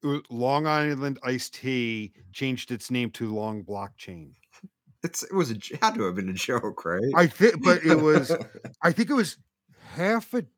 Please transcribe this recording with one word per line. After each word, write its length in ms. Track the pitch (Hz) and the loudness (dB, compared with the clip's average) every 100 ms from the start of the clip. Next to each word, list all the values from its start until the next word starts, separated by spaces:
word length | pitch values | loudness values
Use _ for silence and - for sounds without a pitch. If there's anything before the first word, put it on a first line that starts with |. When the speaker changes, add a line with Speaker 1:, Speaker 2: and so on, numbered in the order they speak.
Speaker 1:
It 40 | 147 | -2
was 140 | 143 - | -4 -6
Long 380 | 117 123 139 156 | -4 0 0 2
Island 500 | 151 147 143 143 131 | 0 0 -2 -4 -4
iced 320 | 131 127 - - | -4 -4 -6 -8
tea 580 | 127 127 120 110 104 _ - | -4 -2 -2 -4 -8 _ -20
changed 400 | - 139 127 - | -6 -4 -4 -6
its 200 | 117 - | -10 -4
name 180 | 123 120 | -2 -2
to 220 | - 113 | -4 -6
Long 300 | 107 107 107 | -4 -4 -6
Blockchain. 720 | 92 101 98 _ - 87 76 _ _ _ - _ _ _ | -8 -10 -10 _ -18 -18 -18 _ _ _ -20 _ _ _
Speaker 2:
It's, 200 | - - | -10 -8
it 100 | - | -6
was 160 | 190 151 | -2 -2
a 60 | 107 | -4
j-, 220 | - - | -8 0
had 140 | 220 - | 0 2
to 80 | |
have 120 | 101 90 | -2 -2
been 140 | 95 | -4
a 40 | |
joke, 520 | 92 - 123 110 - 85 | -6 -2 -2 -2 -8 -4
right? 260 | 87 120 139 | -2 2 4
Speaker 1:
I 120 | 175 | 4
thi-, 260 | - 220 170 | 6 4 6
but 200 | - 175 | 4 4
it 120 | 160 156 | 6 6
was, 360 | 156 147 135 165 - - | 6 6 4 -2 -4 -14
Speaker 2:
<laughs> 220 | - - | -18 0
Speaker 1:
I 80 | 170 | 0
think 180 | 175 226 | 2 0
it 40 | |
was 240 | 277 190 - _ _ _ _ - | 2 0 -4 _ _ _ _ -18
half 400 | - 180 226 226 | -4 0 0 -2
a 100 | 247 240 | -6 -6